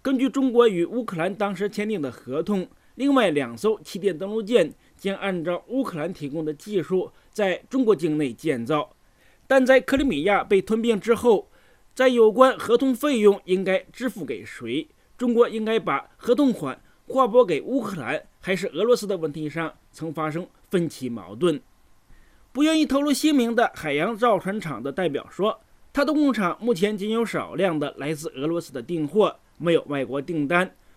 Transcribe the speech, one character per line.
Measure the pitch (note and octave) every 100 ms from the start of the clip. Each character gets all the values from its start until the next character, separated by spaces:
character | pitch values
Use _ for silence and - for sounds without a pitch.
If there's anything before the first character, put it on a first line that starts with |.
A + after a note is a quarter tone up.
根 | C4+ C4+
据 | C4
中 | C#4 C4+
国 | A#3 A#3+
与 | F3+
乌 | E3+ A#3
克 | A3
兰 | E3+ F3
当 | G3+ G3+
时 | F#3 G3+
签 | G#3 G#3+
订 | G3+
的 | C3+
合 | G#2+ - C#3
同， | D#3+ G3+ F3 _ _
另 | - C#4
外 | C4+ G3+
两 | D3 C3+ A2+
艘 | G#3+ A3
气 | - F#3+
垫 | F#3+ D#3
登 | F#3+
陆 | A3
舰 | G#3 A#3 D#3 - _ _
将 | G3
按 | G3 G3 F3+
照 | D#3+ F3+ -
乌 | B3+
克 | A#3+ D#3+
兰 | E3
提 | F#3 C#3+
供 | D#3
的 | D#3
技 | D3 G#3 G3+
术 | D3 F#3 D#3 _ _
在 | - G3 F3 -
中 | C4
国 | A3
境 | D3+ E3 D3+
内 | C#3+
建 | A2 D#3 B2+
造， | A#2+ D3+ - _ _ _ _ _ _
但 | C4+
在 | B3+ C4
克 | B3+
里 | C4+
米 | C#4+ D3
亚 | E3+ G3
被 | - G3
吞 | F#3 A3
并 | A#3 G#3+
之 | G#3+
后， | A3+ A#3+ G3+ - _ _ _ _
在 | - C4
有 | A#3+ A3
关 | G#3 C4 G3
合 | - A#3
同 | C4+
费 | A#3 D4 B3
用 | G#3 G3
应 | - F#3
该 | F#3 F#3+ -
支 | - B3
付 | G3+
给 | D3 A2
谁， | - - A#2 C3 - _ _ -
中 | B3
国 | A#3 G#3+
应 | A3
该 | A3 A3
把 | E3+ C#3+ - _
合 | -
同 | B3 C#4
款 | G3+ C#3 - _ _ -
划 | C4
拨 | B3 A#3+
给 | G#3 D3
乌 | - C4
克 | G#3 F3+
兰 | A#2 D3 - _
还 | -
是 | F#3 F#3+
俄 | D3
罗 | A#3
斯 | B3 G3+
的 |
问 | F#3+ D#3+
题 | D3+ D3+
上 | D#3+ D#3+ - _
曾 | - D#3+
发 | D3+ D#3
生 | D#3 F3+ _ _
分 | F#3+ E3+
歧 | - B2+
矛 | A2+ F2
盾。 | G#2+ F3 C#3+ _ _ _ _ _ - _ _ _
不 | -
愿 | D#4 D#4+
意 |
透 | D4+ C#4
露 | D4
姓 | C#4 D#4
名 | C#4+ A#3
的 | A#3 A3+
海 | - D#3
洋 | C#3+ F#3
造 | A3 A#3+ F#3+
船 | F#3 G#3+
厂 | D#3+ A#2
的 | C3+
代 | C3+ F3
表 | C#3 -
说， | - G#3 - _ _ -
他 | -
的 | C#4+
工 | D4+ C#4+
厂 | A3 F3+ -
目 | A3+
前 | F#3 G3+
仅 | G#3 G#3
有 | A3+
少 | A3 D#3 F2+
量 | B2 F#3+ D#3
的 | C#3+ -
来 | C#3
自 | D#3 D#3+
俄 | C3
罗 | D3 E3+
斯 | -
的 | B2+
订 | A#2 E3+ D3
货， | G#3 F3+ - _ _
没 | D#3+
有 | E3 -
外 | C#3+
国 | A#2 C3+
订 | C3+ E3 C#3
单。 | F3 F3+ _ _